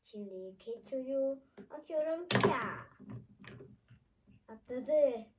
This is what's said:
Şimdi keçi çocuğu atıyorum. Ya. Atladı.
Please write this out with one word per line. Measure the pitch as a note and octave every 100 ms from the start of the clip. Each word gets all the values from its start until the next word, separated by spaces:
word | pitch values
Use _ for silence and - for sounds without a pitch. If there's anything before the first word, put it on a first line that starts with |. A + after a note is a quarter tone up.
Şimdi | - G#3+ G3+ F#3+ F#3+ F#3+
keçi | - A3+ -
çocuğu | C4+ C4 C4+ C4+ C4+ - - -
atıyorum. | D4+ D#4 D#4+ D#4 E4 F4 - -
Ya. | - - - - - - - - - - - - - _ - _ _ _ - _
Atladı. | A3 _ B3 C4 D4+ C#4+ A#3 G#3+